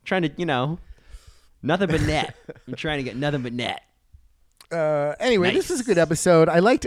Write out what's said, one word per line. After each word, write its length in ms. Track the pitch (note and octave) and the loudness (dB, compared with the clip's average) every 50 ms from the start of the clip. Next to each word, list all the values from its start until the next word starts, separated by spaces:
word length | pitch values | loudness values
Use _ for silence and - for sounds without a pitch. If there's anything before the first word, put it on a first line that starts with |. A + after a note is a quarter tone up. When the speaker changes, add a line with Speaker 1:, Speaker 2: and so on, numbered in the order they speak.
| - | -8
Speaker 1:
Trying 200 | - F#3+ F#3+ E3 | -4 -2 -2 -2
to, 80 | D3 - | -2 -4
you 80 | - F3 | -4 -4
know, 320 | D#3+ C#3 B2 B2+ D3+ E3 - - - - _ _ - - - _ - - _ _ _ _ - - | -2 -2 -2 -2 -2 -6 -8 -12 -20 -20 _ _ -20 -20 -20 _ -20 -20 _ _ _ _ -10 -2
nothing 240 | C3 E3+ F#3 G3+ | -2 0 0 0
but 140 | D#3+ D#3+ D#3 | 0 0 0
net. 340 | D3 D3+ D3+ D3 - - - - _ - | 0 0 0 -2 -4 -6 -10 -18 _ -18
Speaker 2:
<laughs> 160 | - - - | -18 -16 -14
Speaker 1:
I'm 60 | B2+ C3 | -14 -12
trying 240 | - - D#3 D3+ | -8 -6 -6 -6
to 60 | C#3+ C3 | -4 -6
get 120 | B2 G2+ | -6 -6
nothing 280 | B2+ C#3+ D3 C#3+ C3+ B2 | -4 -4 -2 -2 -2 -4
but 100 | A#2+ A#2+ | -6 -6
net. 300 | A#2+ A#2 - - - _ _ _ _ _ _ _ - _ _ _ _ _ _ _ _ - - | -6 -6 -6 -8 -10 _ _ _ _ _ _ _ -20 _ _ _ _ _ _ _ _ -14 -8
Speaker 2:
Uh, 440 | E3 E3+ D#3 D#3 D3+ D3 C#3+ D3 D3 - | -4 -2 0 0 0 0 -2 -2 -4 -2
anyway, 320 | A3 B3+ A#3 F#3+ F3 F#3 | 0 2 2 2 2 2
this 200 | - F#4+ - - | 0 0 -2 -2
Speaker 1:
Nice. 80 | F4+ B3+ | -4 -4
Speaker 2:
is 20 | |
a 20 | A#3 | 0
good 140 | B3 F#3+ | 2 2
episode. 500 | E3+ E3 D#3 E3 - - F#3 E3+ D#3+ D#3+ | 2 4 2 0 0 4 6 6 6 6
I 120 | E3+ D#3+ E3+ | 6 4 4
liked, 260 | F#3 A#3 C4+ - - | 4 4 2 2 0